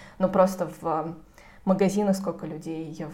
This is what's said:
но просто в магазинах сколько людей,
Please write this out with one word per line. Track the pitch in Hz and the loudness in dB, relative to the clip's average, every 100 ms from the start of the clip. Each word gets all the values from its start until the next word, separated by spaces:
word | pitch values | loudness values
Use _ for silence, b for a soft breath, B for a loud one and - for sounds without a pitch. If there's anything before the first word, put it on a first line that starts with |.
| B - | B -2
но | 185 | 2
просто | 190 190 190 160 - | 6 4 4 -6 -4
в | 165 156 160 175 - B B B 190 | -2 -2 -4 -8 -16 B B B 0
магазинах | 190 190 202 202 190 | 4 4 4 2 2
сколько | 170 165 156 | -2 -6 -8
людей, | 151 165 160 156 160 156 | -10 -8 -8 -8 -10 -12